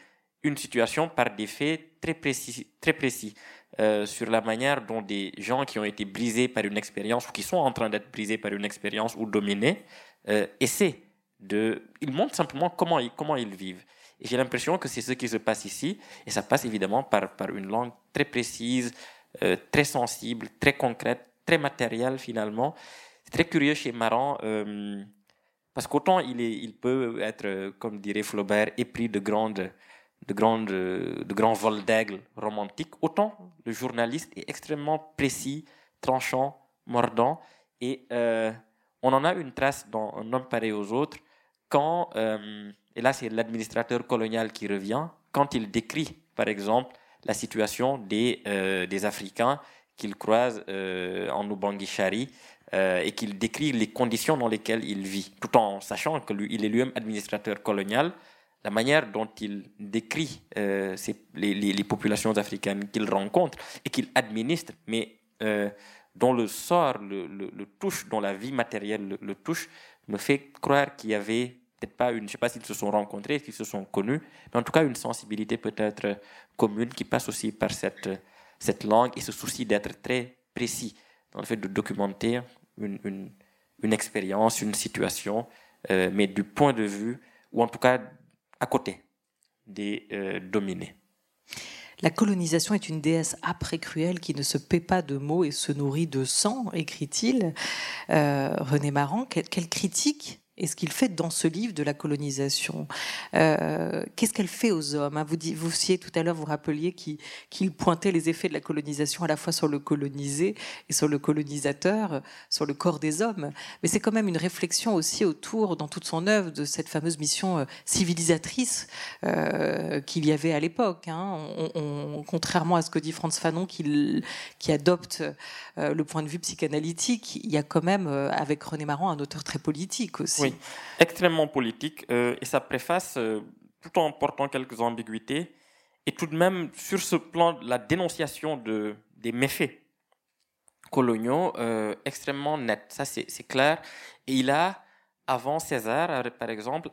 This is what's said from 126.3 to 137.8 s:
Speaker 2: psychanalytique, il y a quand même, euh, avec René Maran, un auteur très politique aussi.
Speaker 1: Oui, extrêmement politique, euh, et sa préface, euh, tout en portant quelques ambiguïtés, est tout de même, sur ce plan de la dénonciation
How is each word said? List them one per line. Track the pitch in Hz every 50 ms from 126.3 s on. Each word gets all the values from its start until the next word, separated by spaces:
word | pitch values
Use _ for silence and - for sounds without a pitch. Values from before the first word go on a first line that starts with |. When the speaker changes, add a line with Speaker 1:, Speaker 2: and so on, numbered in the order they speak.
| 156 170
Speaker 2:
psychanalytique, | - - 170 - 170 143 147 151 156 165 170 - - - 240 220 - - -
il | - - -
y | 151 147
a |
quand | 147 - - 165 165
même, | 180 196 196 185 147
euh, | 139 139 139 143
avec | - - 151 139 151 147 -
René | - 160 151 151
Maran, | 151 143 147 185 190
un | 160 143
auteur | 143 - - 151 139
très | - - 147
politique | - 160 147 147 190 190 - - 233 - - -
aussi. | - - - - 143 131
Speaker 1:
Oui, | 123 - - - - - - - - -
extrêmement | 165 - - - 180 175 165 160 151
politique, | 147 - 139 120 113 110 - 143 151 - - - -
euh, | 120 120 120 120 123 -
et | 127
sa | - - 135
préface, | - - 135 123 - - 175 185 - - - 135
euh, | 113 110 110 107 - - - _ _ - _ _
tout | - 165 - 185
en | 160 147
portant | 151 - 147 143 - - 139 135
quelques | - 131 131 127 120 113
ambiguïtés, | 117 117 117 113 113 110 110 110 - - 139 156 175 - - _ _ _ _ _ _ _ _ _ -
est | - -
tout | - 175
de | 156 151
même, | 165 175 185 185 180 160 131 -
sur | - - - 196 185
ce | - - 175
plan | 160 - - - 165 170 170
de | 165 170 - 120
la | 123
dénonciation | 120